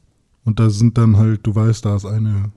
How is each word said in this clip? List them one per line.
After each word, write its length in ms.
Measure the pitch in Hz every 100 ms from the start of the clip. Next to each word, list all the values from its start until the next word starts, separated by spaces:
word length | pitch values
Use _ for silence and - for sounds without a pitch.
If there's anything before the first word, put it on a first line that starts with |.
| _ _ _ _
und 160 | 117 107
da 100 | 113
sind 260 | 104 117 110
dann 200 | 113 104
halt, 240 | 110 107 -
du 80 |
weißt, 300 | 104 110 107
da 120 | 104 101
ist 100 | 98
eine 460 | 110 110 101 101